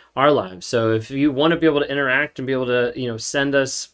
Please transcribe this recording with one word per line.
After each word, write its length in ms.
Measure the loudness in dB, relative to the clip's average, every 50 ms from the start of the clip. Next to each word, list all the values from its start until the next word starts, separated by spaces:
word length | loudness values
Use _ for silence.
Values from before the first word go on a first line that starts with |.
| -20 _ _
our 160 | 2 4 4
lives. 360 | 4 4 0 -2 -8 -12 -6
So 260 | -2 0 2 2 2
if 180 | 0 0 -2 -4
you 220 | -2 0 0 2
want 200 | 2 2 2 2
to 60 | 2
be 80 | 2 2
able 140 | 2 2 2
to 100 | 0 -2
interact 480 | -2 -2 0 0 0 0 -2 -2 -6
and 80 | -8 -4
be 60 | -2
able 140 | -2 -2 0
to, 260 | 0 0 0 0 0 -2
you 100 | -4 -6
know, 80 | -6 -6
send 400 | -6 -6 -4 -2 -2 0 2 2
us 340 | 2 0 0 -4 -8 -10 -12